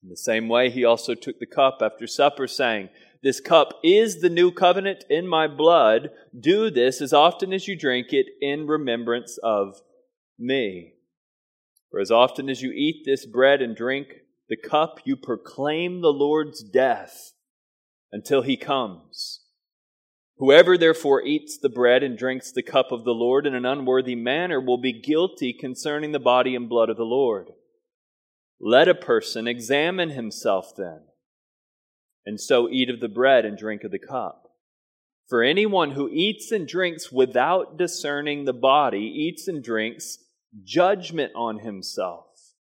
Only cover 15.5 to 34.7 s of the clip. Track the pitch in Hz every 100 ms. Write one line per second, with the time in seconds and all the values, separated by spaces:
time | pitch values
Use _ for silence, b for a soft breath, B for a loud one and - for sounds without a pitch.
15.5 | - 143 156 175 180 170 139 143 156 156
16.5 | - 107 123 131 101 92 - - _ _
17.5 | _ _ _ _ _ _ 104 - 139 127
18.5 | 127 - 135 113 87 _ - - - _
19.5 | _ _ _ _ _ _ _ _ _ 131
20.5 | 147 175 180 165 160 143 135 131 151 -
21.5 | - 139 117 127 160 139 110 127 131 -
22.5 | - - 139 131 123 113 117 120 131 147
23.5 | 127 123 143 127 131 127 120 117 147 180
24.5 | 147 131 131 127 113 127 151 185 165 131
25.5 | 117 135 127 156 147 151 151 123 127 127
26.5 | 127 120 117 113 110 113 127 131 104 87
27.5 | - _ _ _ _ _ _ _ _ _
28.5 | _ 107 123 170 170 - 113 - 117 117
29.5 | 120 113 139 160 185 165 135 113 - 113
30.5 | 98 92 - 90 80 _ _ _ _ _
31.5 | _ _ _ _ _ _ _ - 107 -
32.5 | 127 117 131 123 120 113 104 131 131 110
33.5 | 104 107 104 107 95 - 131 98 - _
34.5 | _ _